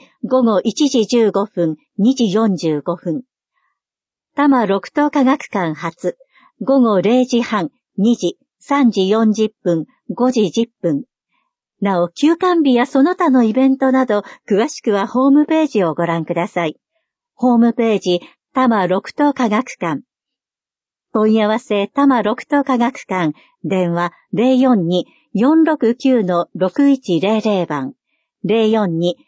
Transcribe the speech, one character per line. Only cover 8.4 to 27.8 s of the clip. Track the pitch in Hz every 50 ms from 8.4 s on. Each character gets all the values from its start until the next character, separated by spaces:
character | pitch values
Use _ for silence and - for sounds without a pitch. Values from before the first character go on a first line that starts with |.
| _ _ _ _
三 | _ - 285 285 277 233
時 | 196 208 185 190
四 | 208 226 226 220
十 | 202 214 214 214 - _
分、 | - 180 170 165 151 - _ _ _ -
五 | - - 247 254
時 | 247 233 214 165
十 | - 226 233 - _ _
分。 | - 170 147 139 - - _ _ _ _ _ _ _ _ _ _ _ _ _ _
な | 190 202 190 175
お、 | 175 170
休 | - - 277 311 330
館 | 330 370 370 359 339
日 | 294 269 247
や | 233 240
そ | - - 269
の | 269 349 359
他 | - 359 311
の | 254 254 233
イ | 214
ベ | 214 262 262 269
ン | 269
ト | 269 269 262
な | 254 262 262
ど、 | 254 208 208 196 - - - _ -
詳 | 214 190 233
し | 302 - -
く | - 240
は | 202 196 202
ホ | 208 - 247 262 277
ー |
ム | 277 294 302
ペ | - 320 320 311
ー |
ジ | 294 - 214 185
を | 165 151
ご | 170 170
覧 | 165 165 170 160
く | - 170
だ | 170 175 214
さ | - 180 170
い。 | 160 - - _ _ _ _ _ _ _ _ _ _ _
ホ | - 240 254 240
ー | 226
ム | 233 233 233
ペ | - 226 226 214
ー | 196
ジ、 | - 185 175 175 - - _ _ _ _
多 | - 262
摩 | 262 247 226 208 185 170
六 | 185 202 - -
都 | - - 294 294 277
科 | - 254 214
学 | 208 214 254 - -
館。 | - 185 170 147 - - _ _ _ _ _ _ _ _ _ _ _ _ _ _ _ _ _ _ _ _ _
問 | - 220 214 220
い | 220 220
合 | 214 208
わ | 214 233
せ、 | - - 262 254 247 240
多 | _ 277
摩 | 285 277 262 233
六 | 196 208 240 -
都 | - - 294 285 269
科 | - 262 233
学 | 240 254 269 - -
館。 | - 196 185 170 302 294 - _ _ _ _ -
電 | 156 190 185 180 170
話、 | 170 175 175 170 - _ _ _
零 | - - 233 254 262 254
四 | 262 254 247 202 165 165
二 | 180 180 - - _ _ _ _
四 | - 190 233 277 320 320 320
六 | 320 311 302 - 226 247
九 | - - 269 262 240
の | 196 175 180 170 - - -
六 | 160 180 190 - - 277 277
一 | 277 262 - - 175 160
零 | 180 202 226 214
零 | - 220 208 185 170
番。 | 151 151 143